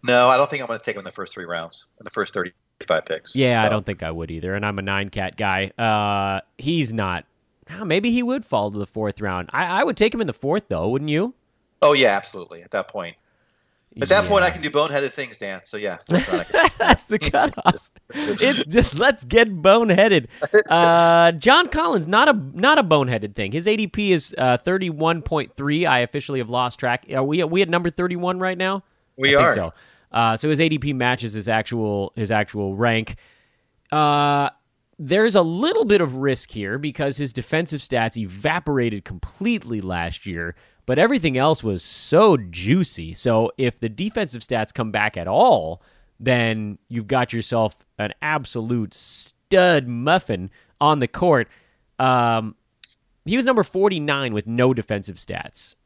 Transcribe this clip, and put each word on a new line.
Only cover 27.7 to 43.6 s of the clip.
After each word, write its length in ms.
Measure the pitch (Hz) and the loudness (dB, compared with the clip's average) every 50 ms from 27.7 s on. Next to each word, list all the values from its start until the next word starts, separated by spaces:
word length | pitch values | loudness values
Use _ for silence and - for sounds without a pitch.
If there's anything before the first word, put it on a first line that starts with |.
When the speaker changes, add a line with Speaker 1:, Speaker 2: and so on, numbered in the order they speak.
Speaker 2:
number 180 | 165 175 175 175 | 0 -2 -2 -2
thirty-one 520 | - - 180 180 180 175 175 180 180 185 | -4 -2 -4 -4 -2 -4 -4 -4 -2 -2
right 180 | 185 185 185 175 | -4 -4 -4 -2
now? 260 | 185 185 196 196 _ _ _ _ _ _ _ | -4 -4 -4 -6 _ _ _ _ _ _ _
Speaker 1:
We 180 | - 135 139 143 | 0 2 4 6
Speaker 2:
I 40 | 143 | 6
think 100 | 160 165 | 6 4
Speaker 1:
are. 60 | 123 | 2
Speaker 2:
so. 180 | 107 90 82 - _ _ _ _ _ _ _ | 0 -2 -6 -8 _ _ _ _ _ _ _
Uh, 240 | - 117 117 113 113 | -2 0 2 2 0
so 140 | 110 - 151 | 0 0 -2
his 100 | 156 143 | 2 2
A 80 | 165 160 | 2 0
D 100 | 156 147 | 0 -2
P 140 | 139 147 | -4 -4
matches 400 | 139 127 123 123 127 120 117 113 | -2 0 0 0 0 0 -4 -8
his 160 | 104 110 98 113 | -8 -6 -2 0
actual, 640 | 110 110 107 - 123 117 110 104 104 101 98 95 _ | 0 0 0 -2 -4 -2 -2 -2 -2 -2 -4 -4 _
his 160 | 117 110 98 | -6 -4 0
actual 460 | 113 107 104 - - 104 101 98 98 | 0 0 0 -2 -4 -6 -4 -4 -2
rank. 400 | 98 117 120 113 113 110 - - - _ _ _ _ _ _ _ _ _ _ _ _ _ _ | 0 0 0 0 0 -2 -6 -12 -16 _ _ _ _ _ _ _ _ _ _ _ _ _ _
Uh, 600 | 151 151 151 147 147 147 143 143 143 143 143 - _ _ _ _ _ _ _ _ _ | 0 0 2 2 2 2 2 2 2 0 0 -2 _ _ _ _ _ _ _ _ _
there's 380 | - 151 131 170 202 220 233 190 | -14 -4 0 2 2 2 4 4
a 80 | 196 | 4
little 420 | 175 165 170 185 262 330 453 453 453 | 2 2 0 0 0 0 2 2 4
bit 160 | 208 208 190 | 4 4 4
of 140 | 170 139 127 | 4 0 -2
risk 360 | 131 135 139 127 123 - - | -2 -2 -2 -2 -2 -6 -12
here 260 | - 110 101 98 107 135 | -10 -8 -6 -6 -6 -6
because 380 | 147 151 127 - 151 143 135 | -6 -8 -6 -4 -4 -4 -4
his 160 | 135 147 127 | -4 -6 -6
defensive 480 | 113 131 117 - - 160 170 - 156 139 | -6 -10 -6 -2 -2 -2 -2 -2 -6 -8
stats 360 | - - 131 120 113 113 - | -6 -2 -2 0 0 0 -2
evaporated 880 | 117 107 92 90 101 104 147 160 180 - 156 143 135 120 117 107 101 - | -6 -8 -8 -10 -4 -4 -2 -2 -2 -2 -2 0 0 0 0 -2 -6 -10
completely 760 | - 101 85 - - - - 196 233 240 208 - 123 117 107 | -12 -12 -10 -12 -12 -10 -6 -4 -2 -2 -4 -4 -8 -8 -6
last 440 | 95 92 90 85 85 85 80 - - | -6 -4 -4 -4 -4 -6 -6 -10 -10
year, 300 | 98 87 85 85 85 85 _ _ _ _ _ _ | -10 -8 -6 -8 -8 -10 _ _ _ _ _ _
but 140 | - 127 143 | -2 2 2
everything 360 | 185 226 277 240 160 156 131 | 2 2 2 0 0 0 0
else 280 | 127 135 156 160 - - | 2 2 2 2 2 -2
was 180 | 110 98 87 | -4 -4 -4
so 540 | - - - - - - 143 165 214 214 170 | -6 -8 -10 -10 -4 2 4 6 6 6 6
juicy. 760 | 127 101 87 82 87 92 107 151 185 180 - - - 80 80 | 2 0 -8 -10 -6 0 0 2 2 2 -2 -4 -12 -12 -12
So 380 | 85 - - 127 113 110 117 - - | -10 -4 0 2 2 2 2 0 -2
if 220 | - | -2